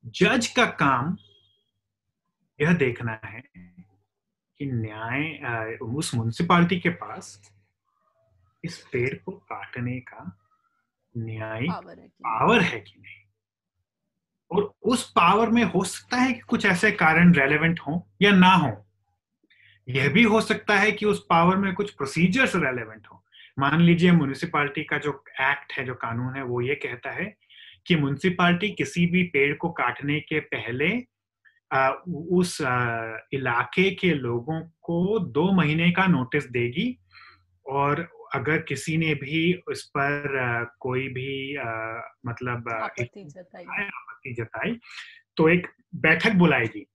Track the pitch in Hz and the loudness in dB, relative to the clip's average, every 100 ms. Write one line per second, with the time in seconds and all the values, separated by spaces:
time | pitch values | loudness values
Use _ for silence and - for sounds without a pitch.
0 | 120 - 202 247 233 - 208 - 147 131 | -14 0 2 2 0 2 0 2 2 2
1 | 143 202 _ _ _ _ _ _ _ _ | -2 -6 _ _ _ _ _ _ _ _
2 | _ _ _ _ _ _ 151 175 131 120 | _ _ _ _ _ _ 2 2 2 -2
3 | 120 110 107 110 - 90 90 90 - _ | -8 -8 -12 -16 -20 -20 -20 -20 -20 _
4 | _ _ _ _ _ _ 143 120 110 107 | _ _ _ _ _ _ -6 -4 -6 -8
5 | 113 131 160 147 127 117 110 113 113 139 | -6 -4 -4 -6 -6 -6 -6 -8 -6 -6
6 | 160 120 113 - 175 175 170 180 170 170 | -2 -2 -4 -2 2 4 4 2 -2 -4
7 | 104 185 - - _ _ _ _ _ _ | -12 -14 -16 -20 _ _ _ _ _ _
8 | _ _ _ _ _ _ 170 - - 127 | _ _ _ _ _ _ -12 -12 -8 -4
9 | 127 - - 202 _ 101 98 123 123 127 | -4 -4 -14 -16 _ -14 -12 -8 -8 -8
10 | - - - - _ _ _ _ _ _ | -12 -18 -18 -18 _ _ _ _ _ _
11 | _ 117 113 110 110 110 147 185 - 165 | _ -10 -10 -10 -10 -6 -6 -6 -12 -20
12 | - _ 120 113 151 226 175 113 - _ | -20 _ -6 0 4 4 2 -4 -12 _
13 | - - _ _ _ _ _ _ _ _ | -20 -20 _ _ _ _ _ _ _ _
14 | _ _ _ _ _ 185 202 _ 208 247 | _ _ _ _ _ -4 -4 _ -2 -2
15 | - - 175 208 226 233 202 190 185 - | -2 2 4 4 4 2 2 0 -2 -8
16 | - 247 262 233 - 226 208 180 214 202 | -4 0 0 0 -2 0 2 4 2 4
17 | 160 160 175 170 135 151 165 170 - 175 | 4 8 8 8 4 2 0 -2 -4 -6
18 | - _ 202 196 180 190 139 107 _ _ | -8 _ 6 8 8 6 2 -4 _ _
19 | _ _ _ _ _ _ _ _ - 131 | _ _ _ _ _ _ _ _ -8 -2
20 | 139 180 233 220 208 214 - 208 208 208 | 2 4 4 4 2 -2 2 2 2 0
21 | 208 190 _ 170 170 190 196 185 202 - | -2 -2 _ 4 6 4 0 -4 -8 -6
22 | 139 160 185 226 262 190 143 123 110 107 | -6 0 2 4 2 2 -2 -4 -10 -16
23 | - - _ - - - 139 156 170 170 | -20 -20 _ -20 -14 -2 2 6 6 6
24 | 180 170 135 135 175 147 143 147 147 147 | 6 6 4 -2 -4 -2 -2 -4 -4 -4
25 | 147 139 - - 135 143 - - 127 127 | -4 -8 -12 -2 -2 -2 -6 -8 -8 -8
26 | 120 117 127 135 127 120 123 143 131 123 | -6 -4 -6 -6 -6 -4 -2 -4 -6 -10
27 | 139 120 196 _ _ - - _ - 165 | -10 -8 -8 _ _ -20 -20 _ 0 2
28 | 139 143 185 180 175 175 208 - - 175 | 2 0 -2 2 2 2 -2 -4 -6 0
29 | 175 180 180 143 139 147 170 170 127 123 | 2 2 0 2 0 0 -6 -2 -4 -4
30 | 143 147 - 156 151 127 110 123 160 233 | -4 -4 -2 -6 -4 -10 -8 -2 -2 -2
31 | 247 _ _ _ _ _ _ 135 135 135 | -8 _ _ _ _ _ _ 0 0 0
32 | 180 147 170 180 175 - 139 123 120 117 | -8 -10 0 2 2 -2 -2 0 0 -2
33 | 113 110 - 139 127 120 120 - 190 190 | -6 -10 -8 -6 -2 -2 -2 0 0 2
34 | 180 147 123 120 127 160 160 _ - 170 | 0 0 -2 -4 -4 -8 -8 _ -4 -2
35 | 185 220 151 123 185 190 147 156 175 175 | 0 0 -2 0 2 2 2 2 2 4
36 | 190 139 123 147 139 123 120 135 240 247 | 4 2 2 -4 -2 -4 -2 -2 -6 -6
37 | _ - - _ _ _ - 139 143 143 | _ -20 -20 _ _ _ -6 -2 0 -2
38 | 170 - - 135 123 156 156 135 - 160 | -6 -16 -8 -6 -2 -2 -2 -8 -2 -2
39 | 160 147 135 160 165 180 - 135 - 147 | 0 -2 -4 0 0 -2 -4 -10 -6 -2
40 | 143 143 143 135 123 117 117 _ 127 127 | -2 -2 -4 -2 -2 -2 -6 _ -4 -4
41 | 135 127 135 139 135 143 117 113 113 113 | -4 -8 -8 -8 -8 -8 -8 -8 -8 -10
42 | 113 _ 123 113 127 120 117 113 113 - | -14 _ -10 -8 -6 -6 -6 -6 -6 -6
43 | 120 208 170 185 180 185 175 196 202 - | -8 -8 -18 -20 -20 -20 -10 -8 -8 -10
44 | - - 135 120 113 113 151 233 - - | -18 -18 -12 -10 -8 -6 -6 -6 -12 -20
45 | - - _ - 160 180 - _ _ 143 | -20 -20 _ 2 4 4 0 _ _ -2
46 | 143 175 220 190 170 131 113 104 - | 0 2 2 4 4 4 0 -6 -18